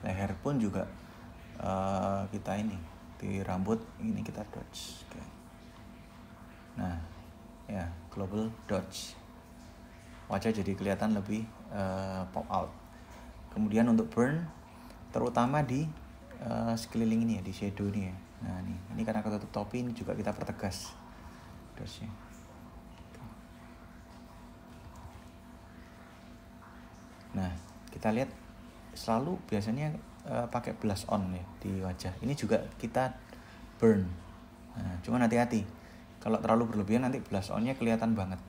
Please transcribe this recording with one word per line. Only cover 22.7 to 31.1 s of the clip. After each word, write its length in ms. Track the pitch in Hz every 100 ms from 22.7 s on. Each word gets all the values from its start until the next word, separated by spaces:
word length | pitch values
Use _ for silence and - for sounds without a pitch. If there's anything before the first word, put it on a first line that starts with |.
| - - - - - - - - - - - - - - - - - - - - - - - - - - - - - - - - - - - - - - - - - - - - - -
Nah, 160 | 98 92 82 - - -
kita 260 | - 110
lihat 160 | 110 135 - - - - - -
selalu 460 | - - 113 143 180 -
biasanya, 400 | 107 104 127 151 151 - - -
eh, 180 | 120 120
pakai 240 | 123 117 104
blush 300 | 110 98
on 240 | -